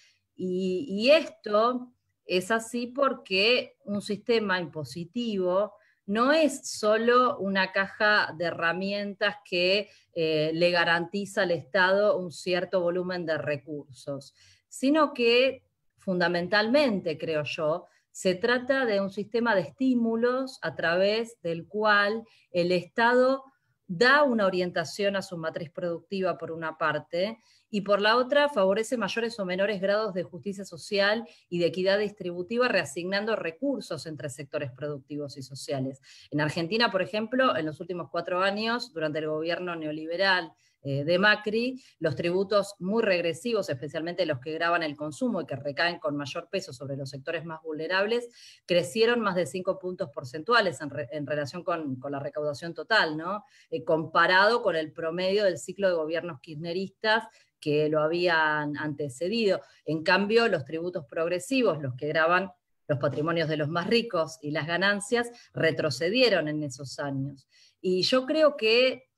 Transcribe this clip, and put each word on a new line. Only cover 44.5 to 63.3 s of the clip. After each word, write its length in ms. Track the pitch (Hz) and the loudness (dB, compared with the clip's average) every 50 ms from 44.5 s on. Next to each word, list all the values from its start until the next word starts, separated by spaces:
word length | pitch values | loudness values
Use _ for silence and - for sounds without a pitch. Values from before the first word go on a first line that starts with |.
| 156 | -6
gravan 280 | 160 170 170 170 170 | -2 0 0 2 0
el 140 | 165 151 143 | 0 -2 -4
consumo 460 | - 151 151 147 - 262 240 208 180 | -6 -8 -8 -6 -4 -2 -2 -2 -2
y 40 | 151 | -4
que 120 | - 143 127 | -6 -8 -6
recaen 420 | - 147 135 175 170 175 175 156 | -6 -6 -2 0 0 0 0 -2
con 160 | - 151 143 | -4 -4 -4
mayor 320 | 143 143 131 - 175 175 - | -4 -6 -6 -8 -10 -10 -6
peso 220 | - 190 - - | -6 -6 -6 -6
sobre 240 | 139 - 143 135 139 | -12 -12 -10 -8 -8
los 140 | 143 143 135 | -8 -8 -10
sectores 340 | - 135 135 170 165 160 156 | -12 -12 -8 -8 -8 -8 -8
más 180 | 170 160 160 | -10 -12 -12
vulnerables, 680 | - 160 156 151 160 160 185 190 202 214 233 240 240 240 - - - - - _ _ | -10 -10 -8 -6 -4 -2 0 0 2 2 0 -2 -2 -6 -14 -20 -20 -20 -20 _ _
crecieron 540 | - 175 175 165 - - 220 220 233 240 240 | 2 2 2 2 2 2 2 4 4 4 2
más 160 | 220 202 180 | 2 0 0
de 120 | 180 170 - | 0 -2 -2
cinco 300 | - 185 180 190 170 185 | -4 -4 -2 -2 -4 -4
puntos 320 | - 185 185 - 190 - | -4 -8 -6 -6 -8 -8
porcentuales 680 | - 156 135 123 - 156 156 226 240 233 208 180 143 - | -8 -10 -12 -10 -10 -8 -2 2 4 4 4 2 0 -4
en 120 | 156 139 | -8 -8
re-, 180 | 131 151 143 - | -6 -8 -8 -8
en 160 | 151 151 147 151 | -6 -8 -6 -4
relación 340 | 151 147 143 127 - 180 | -4 -4 -4 -4 -8 -8
con, 360 | 175 185 170 165 156 139 131 127 | -4 -4 -4 -2 -2 -4 -6 -6
con 160 | 135 143 143 | -6 -8 -6
la 60 | 139 | -6
recaudación 540 | 139 147 - 151 151 147 143 - 170 170 165 | -6 -6 -6 -4 -4 -4 -4 -6 -8 -10 -10
total, 440 | 156 156 - 220 214 180 160 151 156 | -10 -4 0 2 2 2 2 -2 -4
¿no? 260 | 160 180 202 214 - _ _ _ _ _ | -6 -6 -6 -8 -10 _ _ _ _ _
Eh, 140 | 165 160 160 | -8 -6 0
comparado 800 | - 160 156 151 - - 175 170 175 185 185 202 214 240 233 | 0 0 0 0 0 2 4 4 6 6 6 6 6 4 4
con 160 | 240 196 165 160 | 2 0 0 0
el 160 | 156 147 127 | -4 -6 -8
promedio 500 | - 160 160 165 180 185 190 196 208 208 | -8 -6 -6 -4 -2 -2 0 2 2 2
del 140 | 190 170 135 | 2 2 0
ciclo 320 | - - 180 196 196 185 | -6 -12 -6 0 0 2
de 60 | 180 | 2
gobiernos 440 | 160 156 156 165 165 170 170 160 127 | 2 0 -2 -2 -4 -4 -6 -10 -12
kirchneristas 880 | - 165 156 147 170 170 170 185 196 190 - _ - 220 220 233 226 - - _ _ _ _ _ | -14 -14 -12 -10 -8 -6 -4 -4 -4 -6 -8 _ 0 2 2 2 0 -4 -12 _ _ _ _ _
que 300 | - 151 147 151 151 151 | -2 0 2 2 2 2
lo 120 | 156 156 | 2 2
habían 760 | 151 156 170 175 175 180 165 160 156 151 151 151 147 147 147 143 | 2 2 2 2 2 2 4 4 4 2 2 0 -2 -4 -4 -4
antecedido. 800 | 156 156 147 - 147 139 123 - 170 185 220 233 220 196 180 - - - _ _ _ | -6 -6 -6 -6 -6 -8 -8 -8 -6 -4 -2 0 2 2 2 0 -2 -10 _ _ _
En 180 | - 151 160 156 | -4 -4 -2 2
cambio, 440 | 190 185 190 202 202 226 233 233 226 | 2 2 2 2 4 4 4 4 4
los 180 | 185 160 123 | 2 0 -2
tributos 400 | - 156 160 170 180 180 180 143 | -4 -6 -6 -6 -6 -6 -8 -10
progresivos, 760 | - 170 170 160 170 175 175 - - 269 262 240 196 160 151 | -8 -4 -4 -2 -2 -2 -4 -2 -2 0 2 2 2 2 0
los 140 | 151 131 123 | -4 -6 -6
que 140 | - 151 151 | -6 -4 -2
gravan 420 | 156 160 160 165 175 - 196 - - _ _ _ _ _ _ - | 2 2 4 4 4 2 2 -2 -6 _ _ _ _ _ _ -2
los 120 | 147 135 | -2 0
patrimonios 500 | 151 143 131 151 147 165 | 0 0 0 0 0 0